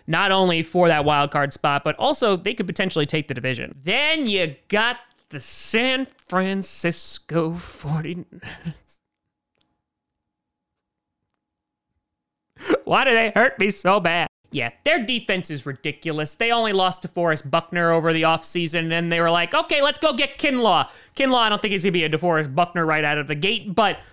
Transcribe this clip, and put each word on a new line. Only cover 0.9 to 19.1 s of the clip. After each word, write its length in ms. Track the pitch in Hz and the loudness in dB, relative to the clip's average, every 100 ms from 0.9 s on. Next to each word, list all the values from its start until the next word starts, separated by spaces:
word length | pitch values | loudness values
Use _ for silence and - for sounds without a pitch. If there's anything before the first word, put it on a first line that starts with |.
| 156 147 | 4 4
wild 240 | 147 143 | 2 2
card 240 | 151 139 | 0 -2
spot, 300 | - 151 143 | -2 0 0
but 120 | 151 151 | -2 -2
also 380 | 240 294 226 185 | 0 2 2 0
they 180 | 202 | -2
could 140 | 254 185 | -4 -6
potentially 380 | 185 190 165 151 | -2 -2 0 -2
take 220 | 160 143 | -2 -4
the 60 | |
division. 420 | 131 131 123 127 135 | -6 -4 -6 -8 -10
Then 440 | 143 233 302 320 247 | -4 -2 0 0 0
you 280 | 196 165 139 - | 0 -2 -6 -4
got 280 | 202 233 247 - _ _ | 0 0 -4 -14 _ _
the 100 | 147 | -16
San 680 | - - - 226 254 262 262 | -14 -12 -4 0 0 -2 -4
Francisco 1500 | _ - 180 190 196 185 - 170 170 - - - 170 160 | _ -4 -2 0 -2 -6 -4 -4 -4 -8 -10 -4 -2 -2
forty-niners. 1500 | 170 - - 143 156 156 175 - - - - 170 - _ _ _ _ _ _ _ _ _ _ _ _ _ _ _ _ _ _ _ _ _ _ _ _ _ _ _ _ _ _ _ _ _ _ _ _ _ - | -4 -12 -12 -6 -4 -4 -10 -12 -18 -18 -14 -12 -14 _ _ _ _ _ _ _ _ _ _ _ _ _ _ _ _ _ _ _ _ _ _ _ _ _ _ _ _ _ _ _ _ _ _ _ _ _ -12
<laughs> 260 | 392 320 | -2 -2
Why 200 | - 202 | 0 2
do 80 | 262 | 4
they 200 | 226 226 202 | 2 2 4
hurt 240 | 254 - | 2 2
me 100 | 202 | -2
so 300 | 196 180 202 | 0 2 2
bad? 280 | 175 170 156 _ _ | 2 0 -2 _ _
Yeah, 200 | 139 117 - | -6 -6 -4
their 220 | 285 339 220 | -2 0 0
defense 460 | 240 - 190 175 | -4 -2 -4 -4
is 140 | 147 143 | -8 -8
ridiculous. 680 | 131 151 147 165 156 151 | -8 -8 -6 -6 -4 -4
They 180 | - 233 | -2 0
only 220 | 233 220 | 2 2
lost 300 | 190 185 180 | 2 2 0
DeForest 460 | - - 170 156 139 | -8 -2 0 0 0
Buckner 400 | 165 - 175 170 | -2 0 0 2
over 200 | 165 160 | 4 2
the 100 | 160 | 2
offseason, 680 | 160 165 - 180 165 165 165 | 2 0 -2 -4 -2 -2 -2
and 200 | 165 170 | -2 0